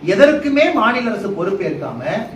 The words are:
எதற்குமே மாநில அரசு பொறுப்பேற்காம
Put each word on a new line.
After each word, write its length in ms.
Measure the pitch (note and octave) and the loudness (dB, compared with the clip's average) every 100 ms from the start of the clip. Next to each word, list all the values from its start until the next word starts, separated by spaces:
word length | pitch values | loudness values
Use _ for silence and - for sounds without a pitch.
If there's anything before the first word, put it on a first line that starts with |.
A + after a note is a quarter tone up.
| E3 | 0
எதற்குமே 680 | G3+ C#4+ D4 C#4+ C#4 F4 | 6 6 4 0 2 2
மாநில 360 | C#4+ A3 B3 A#3 | 2 0 0 -4
அரசு 180 | G3+ G3 | -4 -6
பொறுப்பேற்காம 720 | - F3+ G3 E3+ C#3 B2 A#2 C3+ G#3 - | -4 -4 -2 -4 -6 -8 -8 -6 -6 -6